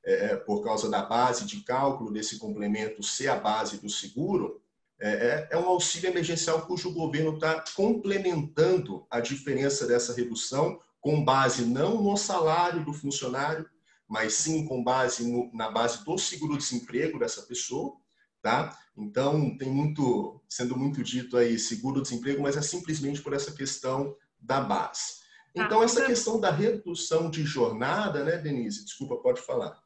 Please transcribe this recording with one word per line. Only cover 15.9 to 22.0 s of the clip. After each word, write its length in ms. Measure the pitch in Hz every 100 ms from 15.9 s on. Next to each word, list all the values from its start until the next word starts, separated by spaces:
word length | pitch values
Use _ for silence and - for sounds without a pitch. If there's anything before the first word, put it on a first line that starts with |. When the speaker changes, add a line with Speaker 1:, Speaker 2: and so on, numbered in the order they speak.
| -
Speaker 1:
do 140 | - 185
seguro-desemprego 1000 | - 143 151 147 - 123 - 117 160 143
dessa 240 | 117 -
pessoa, 520 | - 123 - 123 277 - _ _ _ _
tá? 360 | 110 123 160 - _ -
Então, 600 | 104 123 139 156 139 131
tem 120 | 135
muito, 720 | 135 151 151 135 202 - - _
sendo 280 | - 123 127
muito 240 | 139 131
dito 360 | 110 127 123 123
aí 200 | 120 113
seguro-desemprego, 840 | - 110 127 135